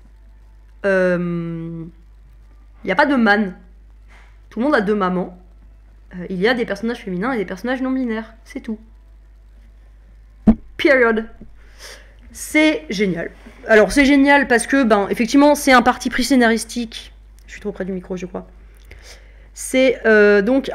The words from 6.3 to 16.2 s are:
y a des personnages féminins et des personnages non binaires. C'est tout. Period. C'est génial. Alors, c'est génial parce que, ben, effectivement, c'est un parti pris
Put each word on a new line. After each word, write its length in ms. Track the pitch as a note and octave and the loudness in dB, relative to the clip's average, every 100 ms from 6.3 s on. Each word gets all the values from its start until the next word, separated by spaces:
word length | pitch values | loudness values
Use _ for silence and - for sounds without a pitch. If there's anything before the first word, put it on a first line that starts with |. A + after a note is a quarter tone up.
| F#3 | -2
y 80 | G#3+ | -2
a 60 | |
des 120 | B3 A#3 | 0 -4
personnages 340 | G3+ A#3 A#3 | -6 -6 -8
féminins 320 | G3+ F3+ A#3 | -8 -6 -4
et 60 | B3 | -4
des 80 | F3+ | -6
personnages 360 | F#3 A#3+ C4 | -8 -6 -4
non 80 | C4 | -4
binaires. 460 | C4 A#3+ A3 A3 - | -4 -4 -6 -10 -20
C'est 160 | - C4+ | -18 -14
tout. 180 | A#3 G#3+ - - - - - - - - - - - - - - - - - - - - | -12 -12 -14 -20 -20 -20 -20 -20 -20 -20 -20 -20 -20 -20 -20 -20 -20 -2 0 0 -4 -2
Period. 480 | D#4+ C4 A#3 A3+ A3 - - - - - - - - - - | 2 2 2 0 -6 -16 -20 -20 -20 -20 -20 -20 -20 -20 -20
C'est 520 | - - D4+ D#4 C#4+ - | -18 -4 0 0 0 -6
génial. 400 | G3 G3+ E3 - - - - - | -4 -4 -4 -8 -14 -20 -16 2
Alors, 240 | A3 G3 | 4 4
c'est 140 | C#4+ C4+ | 4 4
génial 420 | C#4+ C#4 C#4+ C#4 | 4 4 4 4
parce 200 | A#3 - | 0 2
que, 160 | C#4 | 0
ben, 240 | A#3 G#3 G3 | 2 0 0
effectivement, 460 | G3+ A3+ C#4 D4 C#4+ | -2 2 4 4 4
c'est 160 | C#4+ | 4
un 100 | B3+ | 4
parti 300 | B3+ A#3 B3 | 4 -2 -4
pris 120 | - | -4